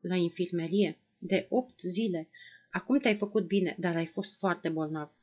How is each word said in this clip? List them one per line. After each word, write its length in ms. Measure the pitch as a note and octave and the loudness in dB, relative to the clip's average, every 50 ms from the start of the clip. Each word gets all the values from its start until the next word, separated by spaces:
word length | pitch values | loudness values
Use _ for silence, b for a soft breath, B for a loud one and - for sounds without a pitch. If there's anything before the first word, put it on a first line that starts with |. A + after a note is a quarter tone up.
"La 140 | _ F3+ F#3 | _ 0 0
infirmerie, 840 | F#3 F3 E3+ E3+ - F3+ F3 - E3+ E3 E3 E3 G3+ G3+ E3 - _ _ _ _ _ | 2 2 0 0 -2 -4 -2 0 -2 -2 0 2 2 2 2 0 _ _ _ _ _
de 280 | - F3 - F3+ - - | -6 0 0 0 0 0
opt 320 | - D#3 D#3 - - _ | -2 -2 -2 -2 -10 _
zile. 480 | - F3+ F3+ F#3 A3+ A3 F3+ E3 D#3+ _ B B B B B B B B | -8 -6 -4 -2 -2 0 -2 -2 -4 _ B B B B B B B B
Acum 280 | - F#3 - - B3+ C#4+ | -8 -8 -2 2 0 2
te-ai 180 | - A#3+ G#3 | 4 2 2
făcut 300 | G#3 - G#3 - G#3+ F#3 | 2 0 0 0 0 0
bine, 300 | E3+ F#3+ G3+ F#3 E3+ - - | 2 2 2 2 2 -2 -2
dar 180 | F3 F3+ E3+ | -2 0 0
ai 100 | E3 E3 | 0 -2
fost 320 | E3 - - G3 - - - | -4 -4 -8 -8 -8 -8 -4
foarte 300 | - G3 F3 E3+ - F3 | -2 -2 -2 0 -2 -4
bolnav." 420 | E3 D#3 D#3+ D3+ D#3 D#3+ D3+ D3 _ _ | -2 -2 -2 -4 -4 -6 -8 -10 _ _